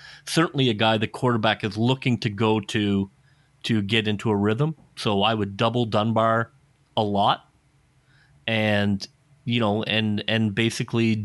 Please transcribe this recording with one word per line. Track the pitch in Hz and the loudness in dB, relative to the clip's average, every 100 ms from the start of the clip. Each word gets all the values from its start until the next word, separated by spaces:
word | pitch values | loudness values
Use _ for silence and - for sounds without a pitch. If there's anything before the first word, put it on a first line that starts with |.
| - - - | -20 -18 -4
certainly | - 165 143 131 | 0 0 0 0
a | 107 | 2
guy | 113 110 | 2 2
the | 107 | -2
quarterback | - 127 120 110 104 | -2 0 2 0 0
is | 110 101 | -2 -2
looking | 117 131 135 117 | 0 0 0 -2
to | 117 | -2
go | 101 110 110 | 0 0 0
to, | 107 110 104 98 98 _ _ _ _ _ | -2 -2 0 0 -2 _ _ _ _ _
to | - 110 | -4 -2
get | 101 113 107 | 0 0 0
into | 104 117 | -2 0
a | 104 | 0
rhythm. | 104 110 151 151 - - | 2 0 -2 -4 -14 -6
So | 117 101 | -2 0
I | 104 | 0
would | 113 98 98 | 0 -4 -2
double | 117 123 117 | 0 0 0
Dunbar | 107 110 113 113 113 113 _ _ _ _ - | 0 0 2 2 2 -2 _ _ _ _ -2
a | |
lot, | 107 101 110 151 _ _ _ _ _ _ _ _ _ _ - | 0 2 2 0 _ _ _ _ _ _ _ _ _ _ -4
and, | 110 107 104 101 98 - _ _ _ - | 0 2 2 0 -2 -6 _ _ _ -4
you | 117 | 0
know, | 110 104 | 0 0
and, | - 107 110 104 - | -2 -2 0 -2 0
and | 113 110 | 0 0
basically | 101 113 - 120 117 113 110 | 0 0 0 -2 0 2 0